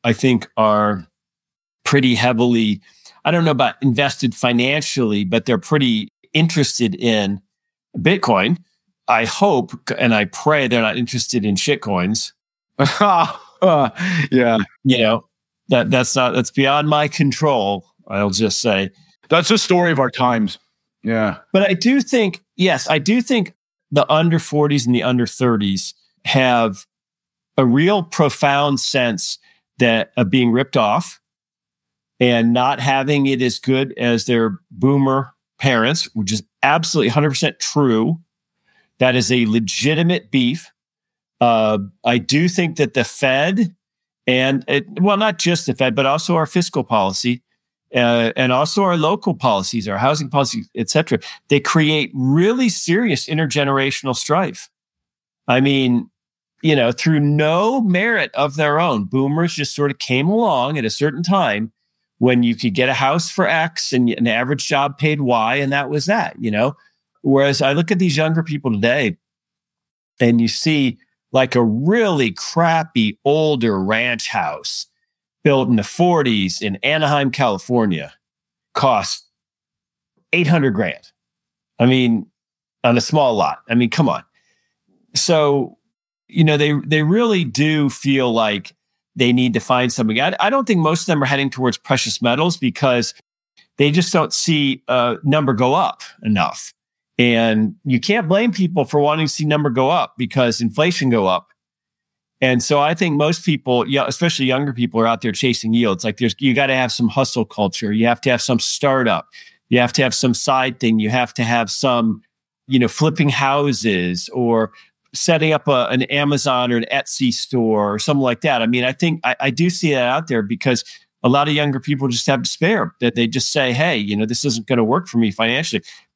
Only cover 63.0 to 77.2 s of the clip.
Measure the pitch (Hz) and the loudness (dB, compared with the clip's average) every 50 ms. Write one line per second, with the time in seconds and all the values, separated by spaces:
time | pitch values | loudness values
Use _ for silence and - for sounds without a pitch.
63 | 135 135 151 175 165 - - 190 180 - 165 160 165 165 165 - - - 143 123 | 0 0 0 0 -2 -4 -2 -2 0 0 0 0 -2 -2 -4 -8 -6 -2 0 0
64 | 120 117 110 - 117 117 110 117 127 127 147 131 - - 147 139 139 143 139 - | 0 0 0 0 -2 0 0 -2 -2 -2 -4 -4 -4 -2 -2 0 0 -2 -2 -2
65 | 151 156 151 147 139 123 123 117 110 113 127 147 143 135 139 143 139 135 147 151 | -2 -2 0 0 0 0 0 0 0 0 -2 -2 -2 -2 -2 -2 -4 -2 -4 -4
66 | 139 170 208 233 - - - - 117 113 104 104 120 139 143 - _ _ _ _ | -2 0 0 0 -2 -4 -6 -6 -6 -4 0 0 0 0 -2 -6 _ _ _ _
67 | _ _ _ _ - 139 135 139 139 139 139 - 143 135 143 165 170 170 208 175 | _ _ _ _ 0 2 4 4 4 2 2 0 0 0 2 0 0 0 0 0
68 | 190 175 139 151 156 156 160 165 160 160 147 143 - 131 110 101 110 117 - 151 | 2 0 0 0 0 0 0 -2 -2 -4 -6 -4 -2 -2 -2 0 2 2 2 2
69 | 131 104 85 - _ _ _ _ _ _ _ _ _ _ _ _ _ _ _ _ | 0 -2 -4 -6 _ _ _ _ _ _ _ _ _ _ _ _ _ _ _ _
70 | _ _ _ _ 123 117 117 117 117 110 - - - 165 156 147 135 123 110 - | _ _ _ _ 2 4 4 4 2 0 -2 -2 -2 0 0 2 0 0 -2 -6
71 | _ _ _ _ _ _ - 131 131 127 - 247 120 113 107 117 139 170 214 240 | _ _ _ _ _ _ 0 0 0 2 2 2 2 2 0 0 0 0 2 2
72 | 220 202 170 143 127 113 85 - - - - 165 170 165 165 160 156 165 _ 120 | 2 2 2 0 0 -2 -2 -6 -10 -6 -2 0 2 2 2 0 -2 -2 _ 0
73 | 110 107 98 - _ 139 143 156 156 156 147 127 113 113 101 95 95 98 107 113 | 0 0 -2 -2 _ 0 2 2 2 0 0 0 0 0 0 0 0 0 0 0
74 | 120 123 120 113 - - - 104 85 76 76 76 - - - - - - _ _ | 0 -2 -4 -4 -6 -6 -4 -4 -2 -4 -4 -6 -10 -10 -10 -10 -12 -14 _ _
75 | _ _ _ _ _ _ _ _ _ 147 139 131 131 - 123 107 101 - - - | _ _ _ _ _ _ _ _ _ 2 2 2 2 2 0 0 0 -4 -2 0
76 | 175 180 175 160 139 123 113 104 95 92 87 - 110 104 98 - - 135 151 156 | 2 2 2 2 2 0 0 0 0 -2 -4 -4 -6 -6 -6 -4 -2 -2 0 0
77 | 156 143 147 143 | 0 0 0 0